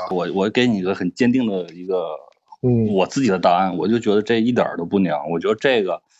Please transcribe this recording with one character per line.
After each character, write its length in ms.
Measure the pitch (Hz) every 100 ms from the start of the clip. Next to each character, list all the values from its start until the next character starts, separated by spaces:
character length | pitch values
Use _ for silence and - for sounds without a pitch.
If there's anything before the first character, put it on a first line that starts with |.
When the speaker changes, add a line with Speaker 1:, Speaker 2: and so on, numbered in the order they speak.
| -
Speaker 1:
呃， 80 | 90
我， 100 | 85
我 140 | 95 101
给 180 | 123 123
你 120 | 104
一 40 |
个 120 | 92
很 180 | 98 90
坚 180 | - 123
定 160 | 127 113
的 180 | 95 85
一 120 | 85 90
个 160 | 92 82 76 - _ _ -
Speaker 2:
嗯。 300 | 127 117 110
Speaker 1:
我 140 | 98 90
自 160 | 139
己 60 | 127
的 100 | 92
答 140 | 90
案， 240 | 87 95 87
我 80 | 95
就 140 | 117
觉 120 | 107
得 80 | 104
这 200 | 104 117
一 100 | 113
点 160 | 117 87
儿 100 | 82
都 80 |
不 140 | 85 101
娘， 320 | 90 76 76
我 80 | 85
觉 80 | 92
得 60 |
这 300 | 156 143 120
个 180 | 92 80 _